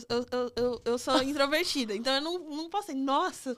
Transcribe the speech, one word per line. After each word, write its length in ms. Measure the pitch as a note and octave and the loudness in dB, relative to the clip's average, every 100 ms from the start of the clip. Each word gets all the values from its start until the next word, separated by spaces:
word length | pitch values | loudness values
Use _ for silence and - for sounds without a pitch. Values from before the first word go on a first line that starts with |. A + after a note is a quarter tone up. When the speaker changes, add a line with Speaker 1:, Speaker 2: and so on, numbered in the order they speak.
| A#3 | -2
Speaker 1:
eu, 160 | A#3+ B3 | -2 -2
eu, 220 | B3 B3 - | -2 -2 0
eu, 260 | B3 A#3 | 0 0
eu 140 | A#3 B3 | 0 0
sou 160 | C#4+ | 2
Speaker 2:
<laughs> 80 | C4 | 2
Speaker 1:
introvertida, 720 | C4 D4 C#4 D#4 F4 C#4+ A3+ | 4 2 4 2 2 0 -2
então 180 | G#3 B3 | -2 0
eu 60 | C4+ | 0
não, 180 | D#4 F4+ | 0 -4
não 280 | D#4 D4 E4 | -6 -8 -4
passei, 260 | G4+ G4+ | -4 -4
"Nossa, 600 | C4+ C4+ C#4+ F4+ - C4 | -2 2 2 2 -2 -6